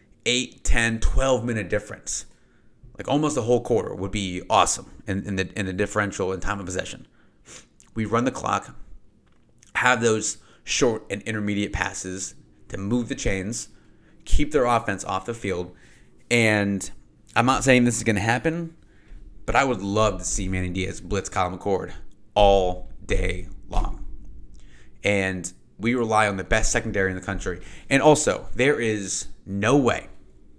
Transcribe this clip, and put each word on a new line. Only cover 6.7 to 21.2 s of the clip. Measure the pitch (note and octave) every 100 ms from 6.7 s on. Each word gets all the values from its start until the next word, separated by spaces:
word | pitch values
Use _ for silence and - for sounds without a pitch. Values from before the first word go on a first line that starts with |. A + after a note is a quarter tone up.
| F#2 F2 - - _ _ _ - - - _ _
We | -
run | G#2+ A2+
the | B2+
clock, | - - G2+ - - - - - _ _ _ _ _ -
have | - B2 A#2+
those | A#2 A2 G#2+ - - -
short | - - B2+ G#2+ -
and | G2+
intermediate | A2+ G#2+ G#2 G#2 G2+
passes | - G2 F#2+ F#2 F#2 - - - _ -
to | -
move | G2 B2 A#2
the |
chains, | - A#2 F#2+ F#2+ A#2 - - - - _ -
keep | - - D3
their | D3 A#2+
offense | A#2+ A2 F#2+
off | - F#2+
the | -
field. | A#2 G2+ F2+ E2+ - - - - - -
And | A#2+ A2+ G#2+ G2+ G2 - - - _ _
I'm | A2+ B2
not | B2+
saying | B2+ B2+
this | A#2+ A2+
is |
gonna | A2+ G#2
happen, | A2 B2 E3 E3 E3 - - - - - - - -
but | B2+
I |
would | C#3 G#2+
love | G2 G#2 G#2+ F2+
to |
see | - - F#2
Manny | F#2 F#2
Diaz | F2+ F#2 -
blitz | - G2+